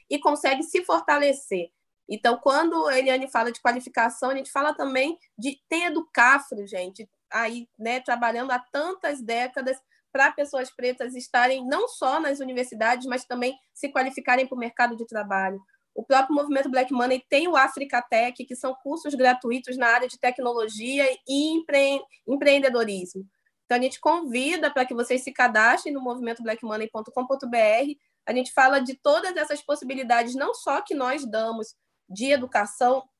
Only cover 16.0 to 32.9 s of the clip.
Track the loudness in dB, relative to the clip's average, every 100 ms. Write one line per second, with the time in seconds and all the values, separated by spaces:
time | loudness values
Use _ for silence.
16 | 4 4 6 0 2 0 0 0 0 0
17 | 0 0 2 2 4 4 4 2 -2 -2
18 | 0 2 2 -2 -12 -8 -8 -6 -6 -6
19 | -6 2 4 4 -2 -4 -6 0 2 2
20 | 0 -2 -2 0 -4 -2 -4 -6 -4 0
21 | 0 0 -2 0 0 0 2 4 4 2
22 | -6 _ -4 2 4 4 4 2 0 -4
23 | -8 -12 -16 _ _ _ _ 0 0 0
24 | 2 2 0 -2 -2 0 0 0 -2 -2
25 | -2 -2 -2 2 4 6 6 4 0 -6
26 | -6 -6 -6 -6 -6 -6 -6 -6 -6 -8
27 | -6 -6 -4 -4 -2 4 4 4 0 -6
28 | _ _ -4 -2 0 4 6 6 0 -2
29 | 2 2 0 -4 -4 -4 -4 -4 -4 -8
30 | 2 2 2 -2 -4 -4 -2 -2 -2 -4
31 | -2 -4 -4 -4 -4 -6 -10 -14 _ _
32 | _ -6 0 2 2 0 0 2 2